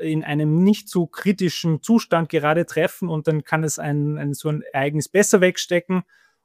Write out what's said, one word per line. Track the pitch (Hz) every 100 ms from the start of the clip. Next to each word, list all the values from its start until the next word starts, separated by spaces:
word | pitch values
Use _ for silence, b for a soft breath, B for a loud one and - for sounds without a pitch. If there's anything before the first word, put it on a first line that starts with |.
in | 160 156
einem | 151 147 151 160
nicht | 190 208 -
so | 185 165
kritischen | - 196 196 185 - 165 151
Zustand | - 226 - 170 165
gerade | 160 147 160 165
treffen | 156 180 - 175
und | 156 156
dann | 156
kann | - 160
es | 156 -
ein, | 151 147 147 151
ein, | 143
so | 139 156
ein | 151 -
Ereignis | 139 143 151 -
besser | 190 208 202
wegstecken | 185 - - 175 175 185 - _ _ _